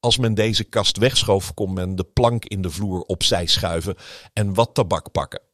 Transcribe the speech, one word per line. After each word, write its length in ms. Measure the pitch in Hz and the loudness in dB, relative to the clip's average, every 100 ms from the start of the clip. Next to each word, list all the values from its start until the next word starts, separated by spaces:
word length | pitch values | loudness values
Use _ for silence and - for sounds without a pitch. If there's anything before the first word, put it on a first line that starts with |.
Als 180 | 123 117 | 2 2
men 160 | 120 | 2
deze 300 | 107 110 110 | 2 2 0
kast 320 | 107 - 101 - | -2 0 0 2
wegschoof, 580 | 117 - - 98 95 | 2 2 2 2 0
kon 180 | - 98 | -4 -4
men 240 | 92 90 92 | -2 -2 -4
de 80 | |
plank 400 | 92 - 117 120 | -2 2 2 2
in 180 | - 101 | -4 -4
de 80 | 92 | -4
vloer 300 | 82 101 92 | -4 -4 -4
opzij 460 | - - - 101 87 | -4 -2 0 0 2
schuiven 480 | - 87 85 85 95 - - - | 0 0 -2 -4 -8 -10 -20 -10
en 220 | - 101 | -2 0
wat 200 | 95 117 | 2 2
tabak 380 | - 101 82 - | 2 0 0 -2
pakken. 280 | - 69 - _ | -4 -4 -10 _